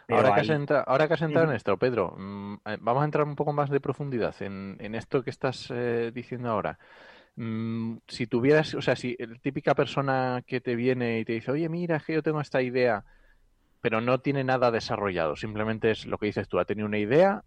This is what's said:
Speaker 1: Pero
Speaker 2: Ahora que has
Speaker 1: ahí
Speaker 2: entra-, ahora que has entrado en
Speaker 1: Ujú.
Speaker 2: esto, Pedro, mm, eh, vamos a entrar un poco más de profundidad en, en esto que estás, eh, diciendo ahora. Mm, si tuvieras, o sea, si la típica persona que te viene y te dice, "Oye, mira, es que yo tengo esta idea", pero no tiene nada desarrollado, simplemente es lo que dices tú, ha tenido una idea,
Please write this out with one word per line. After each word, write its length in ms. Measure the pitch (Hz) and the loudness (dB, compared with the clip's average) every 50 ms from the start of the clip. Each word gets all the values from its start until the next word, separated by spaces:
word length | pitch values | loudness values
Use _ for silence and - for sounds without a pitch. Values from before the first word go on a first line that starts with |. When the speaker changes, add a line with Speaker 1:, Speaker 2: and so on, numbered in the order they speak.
| _ | _
Speaker 1:
Pero 120 | - 113 113 | 0 2 4
Speaker 2:
Ahora 140 | 110 107 | 6 6
que 80 | 101 - | 6 4
has 80 | 147 - | 4 2
Speaker 1:
ahí 20 | |
Speaker 2:
entra-, 300 | 156 147 143 139 151 135 | 0 0 0 2 2 2
ahora 260 | - - 127 139 156 151 | 2 2 2 2 4 2
que 60 | 165 | 2
has 80 | 151 | 0
entrado 260 | 165 156 147 170 165 156 | 0 0 2 2 2 2
en 20 | |
Speaker 1:
Ujú. 60 | 135 | 0
Speaker 2:
esto, 200 | 107 - - 98 - | -2 0 0 0 2
Pedro, 360 | - 131 123 110 92 80 80 | 2 2 2 2 0 -2 -4
mm, 380 | - 95 98 101 101 101 101 104 - _ | -8 -10 -10 -8 -8 -8 -10 -10 -10 _
eh, 120 | 107 107 - | -8 -8 -4
vamos 220 | 90 113 120 139 | 0 0 2 2
a 20 | 147 | 2
entrar 220 | 151 147 156 147 | 2 2 0 0
un 100 | 147 143 | 0 0
poco 160 | - 147 151 | -2 -2 -2
más 180 | 143 147 143 135 | 0 -2 -2 0
de 100 | 143 139 | -2 -2
profundidad 540 | - 143 135 - 147 143 131 113 98 80 - - | -2 -2 -4 -4 -6 -4 -2 -2 -2 -2 -4 -6
en, 360 | 98 98 98 95 98 98 95 - | -8 -8 -8 -8 -10 -10 -12 -12
en 140 | 113 104 110 | -10 -8 -8
esto 280 | 113 107 - - 139 | -8 -8 -2 -2 -2
que 80 | 123 - | -2 -2
estás, 380 | 127 - - 135 123 - - - | -8 -4 -4 -4 -4 -4 -10 -8
eh, 400 | 127 120 123 120 117 117 117 117 113 | -6 -4 -2 -2 0 -2 -2 -4 -6
diciendo 360 | 123 120 - 131 120 123 120 | -10 -10 -10 -10 -6 -4 -2
ahora. 280 | 110 101 82 80 - - - - - - - - - - - _ _ | -2 -2 -2 -4 -6 -8 -16 -20 -20 -20 -20 -20 -20 -20 -20 _ _
Mm, 640 | - 117 113 113 110 113 113 113 117 113 113 113 113 _ - | -8 -6 -6 -4 -4 -4 -4 -4 -4 -4 -6 -8 -10 _ -16
si 180 | - - 127 | -8 -6 -4
tuvieras, 480 | 110 - 120 117 139 151 156 156 - - | -2 0 2 4 6 6 4 4 2 -4
o 80 | - | -2
sea, 140 | - - 127 | 0 0 0
si 200 | - - 123 - - | 0 -2 -6 -6 -6
la 180 | 117 113 117 123 | -8 -12 -12 -8
típica 340 | _ 139 139 151 - 156 139 | _ -6 -6 -2 0 2 2
persona 680 | - 143 - - 143 139 135 131 131 131 127 123 123 - | 2 2 0 0 -2 0 0 0 0 0 0 -2 -4 -4
que 140 | - 131 123 | -4 -6 -4
te 160 | - 127 120 | -2 -2 -2
viene 440 | 117 120 127 127 123 123 117 117 113 | 0 2 2 2 2 0 0 0 -2
y 40 | 110 | -2
te 100 | - 117 | -2 -4
dice, 160 | 113 - - | -4 -2 -2
"Oye, 160 | 131 151 170 160 | -2 -2 -2 -2
mira, 280 | 160 170 175 170 165 | -4 -4 -2 -2 -2
es 80 | 147 - | -2 -2
que 100 | - 160 | -2 -2
yo 80 | 156 | 0
tengo 180 | 147 165 156 151 | 0 0 -2 -2
esta 220 | 139 - - 135 | -4 0 0 0
idea", 420 | 127 127 120 127 127 123 110 101 - - - _ _ _ _ _ _ _ _ _ _ _ _ _ | 0 2 2 2 2 2 2 0 -4 -10 -20 _ _ _ _ _ _ _ _ _ _ _ _ _
pero 200 | - 120 110 110 | -2 0 0 2
no 200 | 117 123 127 127 | 2 2 2 2
tiene 240 | - 147 139 139 131 | 2 0 0 0 2
nada 260 | 131 131 127 127 120 | 2 2 4 4 4
desarrollado, 680 | 117 110 - - 120 101 101 101 90 85 82 78 73 | 2 2 0 -2 -2 0 0 0 2 2 0 0 0
simplemente 540 | - - 110 107 107 107 110 110 107 113 113 | -2 -6 -6 -4 -2 -2 -2 -2 2 2 2
es 140 | 107 - - | 2 0 -2
lo 120 | - 101 - | -6 -4 -2
que 80 | 107 | -2
dices 220 | 104 - - 104 - | -2 -2 -2 -4 0
tú, 100 | - 90 | 0 0
ha 60 | 90 | 0
tenido 200 | - 101 104 107 104 | 0 -2 -4 -2 -2
una 100 | 104 104 | 0 -2
idea, 440 | 104 104 123 156 185 196 202 - - | 0 4 6 6 6 6 4 0 -6